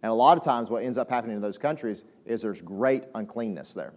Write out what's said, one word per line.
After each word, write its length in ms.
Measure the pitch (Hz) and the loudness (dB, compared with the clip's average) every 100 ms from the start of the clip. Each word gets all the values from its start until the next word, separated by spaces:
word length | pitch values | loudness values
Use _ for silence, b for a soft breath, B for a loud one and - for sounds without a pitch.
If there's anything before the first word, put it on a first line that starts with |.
And 80 | 113 | 0
a 40 | |
lot 220 | 113 131 170 | 6 8 8
of 60 | |
times 280 | 151 120 113 | 6 0 0
what 120 | 117 | -2
ends 160 | 123 123 | -2 -2
up 100 | 117 | -2
happening 280 | 123 117 104 | -2 -2 -4
in 60 | |
those 160 | 104 98 | -4 -2
countries 460 | 143 156 117 101 - B | -4 -2 -4 -6 -10 B
is 180 | - 113 | -6 -4
there's 180 | 110 90 | -4 -6
great 440 | 87 98 131 131 - | -10 0 2 2 -2
uncleanness 600 | 113 104 117 113 87 - | -10 -8 -6 -6 -6 -10
there. 180 | 92 64 | -10 -12